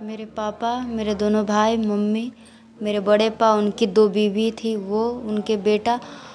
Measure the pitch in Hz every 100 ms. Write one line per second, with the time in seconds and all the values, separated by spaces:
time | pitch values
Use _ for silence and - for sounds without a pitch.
0 | 214 220 220 - 214 214 233 247 247 226
1 | 214 202 208 214 202 208 220 226 214 208
2 | 208 220 240 - - - - - 208 208
3 | 196 208 220 220 220 214 208 - 226 196
4 | 214 196 208 202 226 226 226 214 190 208
5 | 233 247 220 208 208 214 202 208 233 247
6 | - - -